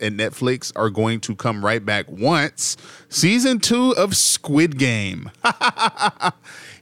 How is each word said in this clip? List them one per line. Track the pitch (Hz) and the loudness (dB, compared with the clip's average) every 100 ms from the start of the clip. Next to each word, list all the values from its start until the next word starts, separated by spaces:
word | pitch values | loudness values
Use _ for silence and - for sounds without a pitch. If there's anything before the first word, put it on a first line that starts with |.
at | 107 | -6
Netflix | 104 110 - 127 127 - - | -2 -4 -2 -2 -2 -4 -2
are | 110 | -2
going | 104 110 113 | 0 0 0
to | - 107 | -4 -4
come | 123 107 | -2 -2
right | 101 117 104 | 0 0 0
back | 104 90 | -2 -4
once | 90 120 165 147 - - - - - - | -2 0 2 0 -4 -6 -6 -12 -20 -8
season | - 165 233 262 247 | 0 2 4 4 2
two | - 240 254 247 | 2 2 2 2
of | 196 190 | 2 2
Squid | - - - 147 170 139 | 0 0 0 2 2 2
Game | 131 113 98 90 87 - 233 | 0 0 -2 -6 -12 -2 -2
<laughs> | - 240 - 208 - 202 - 180 - - - - - | 0 -2 0 -2 0 -2 0 -4 -4 -12 -20 -20 -20